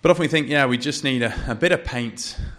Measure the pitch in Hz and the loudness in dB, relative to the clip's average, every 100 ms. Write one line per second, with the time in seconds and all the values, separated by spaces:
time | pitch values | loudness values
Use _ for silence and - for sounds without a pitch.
0 | 165 170 151 156 135 147 135 123 147 143 | 4 4 4 0 2 2 4 2 -2 -2
1 | 139 127 117 - - 113 180 175 - 123 | -2 0 -2 -2 -4 0 2 2 -2 -6
2 | 117 - - - - | -6 -8 -10 -8 -10